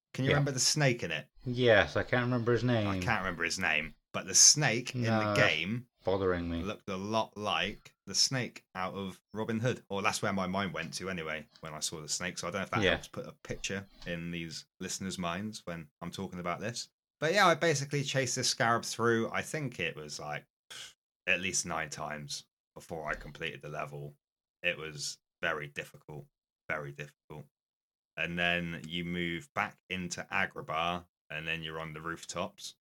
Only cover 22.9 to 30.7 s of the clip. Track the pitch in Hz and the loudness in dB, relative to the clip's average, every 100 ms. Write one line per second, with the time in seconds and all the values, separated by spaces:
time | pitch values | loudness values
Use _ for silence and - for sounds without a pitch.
22.9 | 82 76 78 - 71 80 65 76 76 76 | -8 -6 -6 -8 -8 -6 -6 -8 -8 -8
23.9 | 71 73 - _ _ _ _ 87 80 78 | -8 -12 -14 _ _ _ _ -2 -2 -4
24.9 | 73 71 - _ _ 85 78 73 - 73 | -6 -8 -8 _ _ -2 -2 -4 -10 -12
25.9 | - - 76 - _ _ _ - 78 73 | -14 -16 -16 -16 _ _ _ -6 -6 -6
26.9 | 71 73 - - 76 - _ _ _ _ | -10 -14 -16 -18 -18 -18 _ _ _ _
27.9 | _ _ - 82 87 87 87 85 82 80 | _ _ -6 -4 0 2 2 -2 -6 -6
28.9 | 87 85 87 85 85 73 104 107 - - | -6 -4 -2 -2 -4 -4 -4 -4 -6 -8
29.9 | 92 87 - - 98 90 82 73 | -6 -6 -8 -4 -2 -2 -4 -4